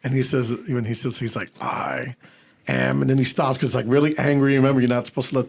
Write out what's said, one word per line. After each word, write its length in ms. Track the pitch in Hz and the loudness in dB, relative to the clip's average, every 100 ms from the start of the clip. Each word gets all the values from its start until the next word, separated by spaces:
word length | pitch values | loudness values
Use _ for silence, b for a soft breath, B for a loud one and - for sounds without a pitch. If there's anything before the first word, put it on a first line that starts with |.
and 100 | 131 | 0
he 100 | 131 | 0
says, 320 | 127 135 117 117 - | 2 0 0 -4 -4
when 180 | 123 110 | -4 -2
he 80 | |
says, 260 | 117 131 113 | -2 -2 -2
he's 160 | 117 117 | -4 -6
like, 140 | 92 - | -8 -8
I 540 | - - 67 - 127 123 b b b b - | -6 -4 -4 -6 -8 -12 b b b b -4
am, 340 | 131 127 135 | 0 0 0
and 80 | 135 | 2
then 80 | 135 | 2
he 60 | |
stops 340 | 127 - 135 135 | 2 0 0 0
cause, 180 | 135 120 | 0 0
like, 100 | 110 | 2
really 300 | 131 151 151 | 2 2 2
angry. 380 | 143 143 139 139 | 0 2 2 4
Remember, 240 | 135 135 | 4 4
you're 100 | 123 | 2
not 160 | 123 120 | 0 -2
supposed 240 | - 131 | -4 -2
to 60 | |
let 120 | 135 | -2